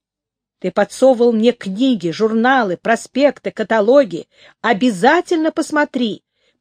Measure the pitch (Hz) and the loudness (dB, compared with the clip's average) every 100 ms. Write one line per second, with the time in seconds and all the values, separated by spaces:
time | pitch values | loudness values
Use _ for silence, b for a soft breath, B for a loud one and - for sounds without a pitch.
0 | _ _ _ _ _ _ 185 208 202 - | _ _ _ _ _ _ -4 -2 -4 2
1 | 262 233 240 220 233 240 196 190 269 220 | 2 4 2 2 0 0 -6 -2 0 0
2 | 170 160 220 226 240 269 202 170 196 226 | -4 -2 -2 0 2 0 0 -4 -2 -2
3 | - 254 285 - 190 - 214 226 202 285 | -4 0 0 0 -8 -8 -2 0 4 2
4 | 220 160 - b b b 220 202 247 180 | 2 -4 -14 b b b -2 0 0 2
5 | 240 339 - 330 311 320 - 294 294 262 | 2 2 0 -2 -2 -4 -4 -2 -2 -4
6 | 233 - _ _ _ _ | -6 -8 _ _ _ _